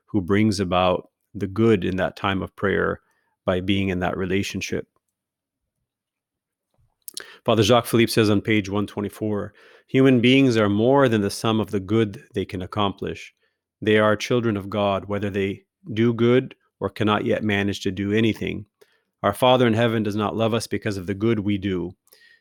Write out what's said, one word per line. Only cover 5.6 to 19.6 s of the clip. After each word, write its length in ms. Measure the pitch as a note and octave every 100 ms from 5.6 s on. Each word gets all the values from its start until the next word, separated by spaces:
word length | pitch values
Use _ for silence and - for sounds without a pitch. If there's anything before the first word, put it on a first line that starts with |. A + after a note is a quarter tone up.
| _ _ _ _ _ _ _ _ _ _ _ _ _ _ - - - -
Father 180 | - A2
Jacques 260 | G2+ A#2+ -
Philippe 220 | A#2+ A#2
says 200 | - G#2+
on 100 | G#2
page 300 | G#2+ G#2+ G2
one 180 | G2+ G2+
twenty-four, 640 | - G2+ - G#2+ G2+ G2 _ - _ _
"Human 340 | C3 C3+ B2+
beings 340 | A#2 C3+ C3+ A2+
are 140 | G#2
more 400 | G2+ A2+ C#3 C3+
than 120 | A2+
the 80 | G2
sum 300 | - A2+ A2
of 100 | G2+
the 120 | G#2
good 420 | F#2 A2 A2 F#2+ -
they 120 | - F#2
can 160 | F#2+
accomplish. 720 | F2+ - G2 F#2 F2+ E2 - _ _ _ _ -
They 180 | G2+ G#2+
are 160 | G#2+ G#2
children 400 | - B2 A#2 G2+
of 140 | G2
God, 360 | G#2+ G2+ G2 F#2
whether 240 | G2+ G2+
they 360 | G2 G2 F#2+ _ _ -
do 200 | G#2+ A#2
good 420 | A2+ A#2+ B2 C3 - _ -
or 100 | G2
cannot 360 | - G#2+ G#2 A#2
yet 180 | G#2
manage 380 | G#2+ G2+ G2+ F#2+
to 100 | G2+
do 220 | F#2+ G2+
anything. 520 | G#2+ A2+ G#2 F2 F2+ G#2 _ _ _ _ _
Our 120 | G#2
Father 340 | G2+ B2+ B2+